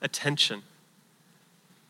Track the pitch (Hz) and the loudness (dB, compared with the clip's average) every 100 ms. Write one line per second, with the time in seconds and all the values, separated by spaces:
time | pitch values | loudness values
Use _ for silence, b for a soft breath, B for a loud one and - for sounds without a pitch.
0 | 139 - 143 147 - 104 - - _ _ | -6 -2 0 2 2 0 -12 -20 _ _
1 | _ _ _ _ _ _ _ - | _ _ _ _ _ _ _ -20